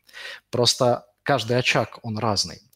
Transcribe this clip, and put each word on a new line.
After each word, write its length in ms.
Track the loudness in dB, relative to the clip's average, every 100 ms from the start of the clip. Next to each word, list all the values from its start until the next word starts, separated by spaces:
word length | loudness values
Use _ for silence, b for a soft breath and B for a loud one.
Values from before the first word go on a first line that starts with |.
| B B B B _
Просто 560 | 0 2 2 2 0 -4 _
каждый 340 | -2 0 2 0
очаг, 400 | 2 2 0 -4
он 160 | -8 -2
разный. 420 | 0 0 -2 -8 _